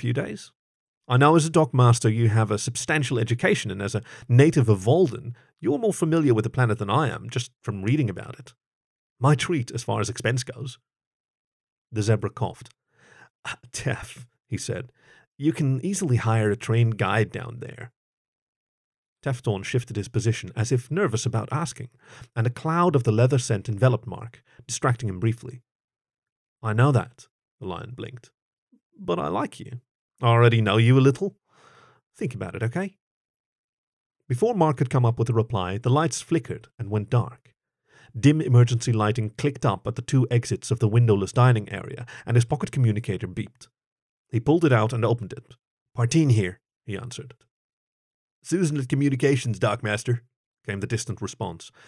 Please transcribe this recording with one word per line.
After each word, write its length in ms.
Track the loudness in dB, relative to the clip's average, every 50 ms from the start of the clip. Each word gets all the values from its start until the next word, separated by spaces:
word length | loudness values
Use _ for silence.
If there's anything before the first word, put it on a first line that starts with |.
| -6
few 80 | -4
days? 400 | -4 -4 -6 -8 -10 -14 -16 -20 _ _ _ _ _ _ _ _ _ _ _
I 100 | 4 6
know 180 | 8 8 8 8
as 100 | 6 4
a 20 | 4
dockmaster 640 | 4 2 4 4 4 6 6 6 6 6 4 0 2
you 160 | 2 2 4
have 220 | 4 2 2 2
a 80 | 0 -2
substantial 580 | -2 -4 -6 -4 -2 -2 0 0 0 0 -2
education, 540 | -2 0 -2 -2 0 2 2 0 0 -2 -6
and 100 | -6 -6
as 140 | -6 -4 -4
a 80 | -6 -8 -10 -16 -10 0
native 420 | 4 6 8 8 8 6 4 4 4
of 120 | 2 2
Volden, 540 | 2 2 2 4 2 0 -2 -6 -12 -14 -16 _ _ _ _ _
you're 200 | -4 -2 -2 0
more 140 | 0 -2 -2
familiar 420 | -2 -2 0 0 2 2 2 2
with 80 | 2 0
the 80 | -2
planet 260 | 0 0 0 0 0
than 120 | -2 -2 0
I 200 | 0 0 0 -2
am, 220 | -4 -8 -10 -8
just 200 | -8 -8 -8 -10 _ _
from 200 | -12 -10 -8 -4
reading 280 | -2 -2 0 0 0 -2
about 260 | -4 -8 -12 -16 -18
it. 160 | -20 -20 -20 -20 _ _ _ _ _ _ _ _ _ _ _ _ 0
My 140 | 2 2 2
treat 380 | 2 0 -2 -4 -4 -4 -6
as 120 | -8 -8 -6
far 180 | -4 -4 -4
as 80 | -4 -6
expense 340 | -6 -4 -4 -2 -2 -4 -4
goes." 340 | -8 -12 -12 -14 -14 -16 -18 _ _ _ _ _ _ _ _ _ _ _ _ _ _ _ _ _ _ _ _ _ _
The 120 | -6 -2 0
zebra 260 | 0 0 0 -2 -6
coughed. 400 | -6 -6 -8 -8 -8 -12 -20 -20 _ _ _ _ _ _ _ _ _ -20 -20 _ _ _ -12
"Ah, 140 | -12 -12 -12 -14 -16
Tef," 560 | -12 -8 -6 -6 -6 -8 -10 -14 -18 -18 -20 -20 _ _ _
he 120 | -10 -10
said, 340 | -8 -6 -8 -8 -10 -10 -14 _ _ _ _ _ _ _ _ _
"you 160 | -4 -4 -2
can 320 | -2 0 0 0 -2 -2 -4
easily 340 | -6 -6 -4 -2 0 0
hire 340 | 0 0 0 0 2 0 0
a 40 | -2
trained 440 | -2 -2 -2 0 2 2 2 0 0
guide 320 | -2 0 0 0 0 -2
down 280 | -4 -10 -12 -12 -14 -16
there." 320 | -16 -16 -16 -16 -18 -20 _ _ _ _ _ _ _ _ _ _ _ _ _ _ _ _ _ _ _ _ _ _ _ _ _ _ -6
Tefton 400 | -6 -6 -4 -4 -4 -4 -4 -4
shifted 320 | -4 -4 -4 -4 -4 -8
his 140 | -8 -8 -6
position 420 | -4 -2 0 0 -2 -2 -6 -8 -6
as 160 | -4 -2 -2
if 200 | -2 -2 -2 -4
nervous 340 | -4 -2 -2 -2 -2 -4 -4
about 260 | -4 -4 -4 -6 -6
asking, 380 | -6 -6 -6 -8 -10 -12 -16 -18 _ _ _ -20 -20 -20 -20 -10 -4
and 100 | -4 -4
a 60 | -4
cloud 440 | -4 -4 -4 -2 0 2 2 2 2
of 80 | 2 2
the 80 | 2
leather 280 | 2 4 4 4 2 2
scent 280 | 0 -2 -4 -4 -4
enveloped 380 | -6 -2 2 2 2 2 0 -4
Mark, 380 | -8 -12 -12 -12 -16 -18 -20 _ _ _ -18 -12
distracting 420 | -12 -6 -2 0 -2 0 -2 -4 -8
him 100 | -4 -2
briefly. 440 | -2 -2 -2 -4 -8 -16 -18 -18 _ _ _ _ _ _ _ _ _ _ _ _ _ _ _ _ _ _ _ _
"I 120 | -6 -2 2
know 180 | 4 4 4
that," 380 | 4 2 0 -4 _ -20 -20 _ _ _ _ _ _ -14
the 60 | -12
lion 300 | -10 -10 -10 -12 -14 -14
blinked, 340 | -14 -14 -14 -14 -18 -20 _ _ _ _ _ _ _ _ _ _ _ _ _ _
"but 220 | -10 -6 -6 -4
I 100 | -4 -4 -4
like 300 | -4 -4 -6 -8 -10 -14
you." 220 | -16 -14 -16 -16 -16 _ _ _ _ _ _ -2
Already 400 | 2 4 4 6 6 6 4 4
know 160 | 2 2 2
you 200 | 4 6 6 6
a 40 | 6
little? 360 | 6 4 4 2 -2 -8 -8 _ _ _ _ _ _ _ _ _ _ _ _ _ _ _ _
Think 180 | -8 -8 -8 -8
about 180 | -8 -10 -10 -6
it, 100 | -6 -4
okay? 340 | -4 -4 -4 -6 -8 -10 _ _ _ _ _ _ _ _ _ _ _ _ _ _ _ _ _ _ _ _ _ _ _ _ _ _
Before 260 | -6 -4 -2 0 0 2
Mark 240 | 2 2 2 2
could 120 | 0 -2 0
come 160 | 0 2 2
up 120 | 2 2
with 120 | 0 -2 0
a 40 | 0
reply, 440 | 0 0 0 -2 -4 -4 -4 -4
the 120 | -4 0 0
lights 320 | 2 2 0 -2 -4 -8
flickered 460 | -6 -4 -4 -4 -2 -6 -12 -12 -14 -16 _
and 120 | -14 -8 -6
went 200 | -4 -4 -2 0
dark. 460 | 0 0 0 -2 -8 -20 _ _ _ _ _ _ _ _ _ _ _ _ _ _ -2 2
Dim 220 | 4 4 4 2
emergency 500 | 2 4 6 6 6 6 2 -2 -2 0
lighting 380 | 0 0 0 0 0 -2 -4 -6 -4
clicked 280 | -4 -4 -4 -2 -2 -2
up 220 | -2 -2 -2 -4
at 80 | -8 -8
the 60 | -8
two 260 | -4 0 2 2 2 2
exits 420 | 0 0 0 -2 -4 -6 -4 -4
of 80 | -2 0
the 100 | 0 2
windowless 420 | 4 4 4 4 4 2 0 0
dining 380 | 2 4 4 4 4 2 -2 -6
area, 360 | -10 -10 -10 -12 -14 -14 -14 -16 -18 -12 -2
and 100 | 2 4
his 80 | 4 4
pocket 280 | 4 0 -4 -4 -4
communicator 560 | 0 2 2 2 2 0 -4 -6 -6 -6 -6
beeped. 420 | -8 -8 -8 -10 -10 _ _ -20 -20 _ _ _ _ _ _ _ _ _ _ _
He 120 | _ -4 -2
pulled 260 | 2 2 2 4 4
it 80 | 4 4
out 180 | 4 2 0
and 140 | 0 0 0
opened 260 | 0 0 -2 -4 -10
it. 240 | -14 -16 -16 -18 -20 _ _ _ _ _ _ _ -4
"Parteen 360 | -2 0 2 2 4 4 4
here," 280 | 4 4 2 0 -4 -10 _ _ _ _ _
he 120 | -12 -12
answered. 380 | -12 -12 -12 -14 -16 -16 -18 -20 _ _ _ _ _ _ _ _ _ _ _ _ _ _ _ _ _ _ _ _ _ -8
"Susan 340 | -4 -2 0 0 0 0
at 120 | -2 -2 -2
Communications, 680 | 0 0 2 0 0 2 2 2 2 0 -2 -4 -4 -2
Dockmaster," 640 | -2 -2 -2 -2 -2 -2 -4 -2 -2 -2 -4 -4 -6 _ _ _ _ _ _ _ _
came 160 | -10 -8 -6
the 60 | -4
distant 340 | -4 -4 -4 -4 -6 -10 -8
response. 500 | -10 -10 -8 -8 -8 -10 -10 -12 -18 -20 _ _ -20